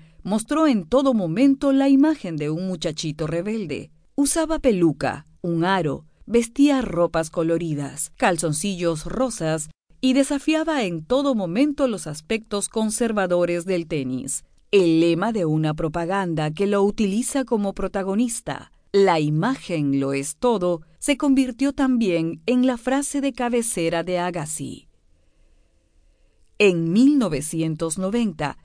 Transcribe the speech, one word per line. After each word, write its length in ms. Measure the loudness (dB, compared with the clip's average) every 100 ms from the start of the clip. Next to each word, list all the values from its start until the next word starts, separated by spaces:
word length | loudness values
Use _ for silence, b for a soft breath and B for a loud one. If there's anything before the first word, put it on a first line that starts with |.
| b b
mostró 420 | -4 -4 -2 0 2
en 200 | 2 2
todo 280 | 2 2
momento 580 | 2 0 2 2 4 2
la 160 | 2 4
imagen 480 | 6 4 2 -4 -6
de 120 | -4
un 180 | -4 -4
muchachito 600 | -4 -6 -6 -8 -6 -4
rebelde. 640 | -4 -4 -6 -6 -8 -12 _ _ -2
Usaba 440 | 0 0 -2 0
peluca, 680 | 2 4 2 2 -4 -6 -12 -10
un 240 | -4 0 0
aro, 400 | 0 -2 -6 -12 _ 0
vestía 560 | 0 0 2 4 4
ropas 480 | 0 0 0 0 -4
coloridas, 840 | -2 0 0 -2 -4 -6 -8 -10 -2
calzoncillos 880 | 0 2 -2 -2 -4 -2 -2 -2 -6
rosas 640 | -4 -4 -2 -2 -4 -6 -16 _ -4
y 120 | 0
desafiaba 720 | 2 2 0 0 0 0 -2
en 200 | -2 -4
todo 320 | -2 0 0 0
momento 520 | -2 0 0 0 -2
los 200 | -2 -8
aspectos 640 | -12 -6 -6 -4 -6 -4
conservadores 960 | -4 -2 -2 -2 0 0 2 2 -2 -2
del 220 | -4 -2
tenis. 580 | -4 -4 -6 -6 -10 -12 _ 2
El 280 | 4 6 4
lema 320 | 4 2 0
de 140 | 0 0
una 300 | 0 0 -2
propaganda 760 | -4 -4 -4 -2 -2 -2 -4
que 140 | -2 0
lo 180 | 2
utiliza 600 | 2 2 0 0 -2 -2 -2
como 280 | -2 -2
protagonista, 1000 | -4 -6 -4 -2 0 -2 -4 -8 -10 -12 _ _
"La 280 | 4 6 4
imagen 800 | 2 2 0 -2 -4 -2 0 0
lo 140 | 0
es 240 | -2 -4 -2
todo", 440 | 0 2 0 -2 b b
se 180 | -2 0
convirtió 560 | 2 2 2 0 -2
también 680 | 0 0 2 2 0 -2 -4 -2
en 220 | 2 2
la 100 | 0
frase 440 | -2 -2 -2 -2
de 120 | -4
cabecera 720 | -2 -2 -2 -2 -2 -2 -2
de 160 | -2 -2
Agassi. 680 | -2 -4 -8 -8 -10 -12 _ _ _ _ _ _ _ _ _ _ _ _ _ _ _ _ _ 2
En 320 | 4 4 2
mil 260 | 6 6 6
novecientos 800 | 2 -2 -4 -2 -2 -2 -4 -4
noventa 600 | -2 -2 -2 -4 -8 -8